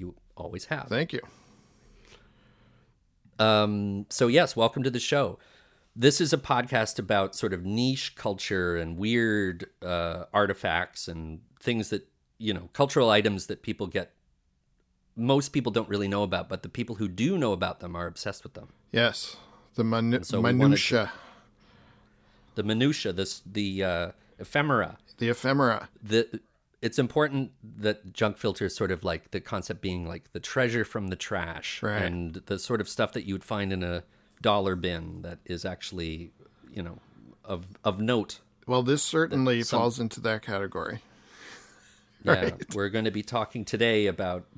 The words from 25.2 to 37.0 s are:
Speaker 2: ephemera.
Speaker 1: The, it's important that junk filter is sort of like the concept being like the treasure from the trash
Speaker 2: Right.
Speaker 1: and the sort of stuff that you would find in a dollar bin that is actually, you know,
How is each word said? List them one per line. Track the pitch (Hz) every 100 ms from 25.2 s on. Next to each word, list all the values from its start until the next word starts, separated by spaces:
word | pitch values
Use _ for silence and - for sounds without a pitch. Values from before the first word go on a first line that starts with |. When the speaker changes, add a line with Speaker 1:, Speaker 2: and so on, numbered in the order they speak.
| 117
Speaker 2:
ephemera. | 120 131 139 127 107 - -
Speaker 1:
The, | 104 113 113 110 _ _ _ _
it's | 113 -
important | 123 151 151 139 127 - 110 -
that | 107 104 95
junk | - 107 98
filter | 107 95 98
is | -
sort | 98
of | 87
like | 92 80 -
the | 98
concept | - 104 - 87
being | 98 90 85
like | - -
the | -
treasure | - 135 120 117
from | 104 113 98
the | 92
trash | - 98 85 82 - -
Speaker 2:
Right. | 110 104
Speaker 1:
and | 90 87 85
the | 90 - 98
sort | - 117
of | 101
stuff | - 110
that | 120
you | 104
would | 95
find | - 107 98
in | 95
a | 87 87 - _ _ -
dollar | 110 104 95 90
bin | 90 85 85 87
that | 87 82 -
is | 85
actually, | 95 90 - 92 82 80 85 _ - _ -
you | -
know, | 85 -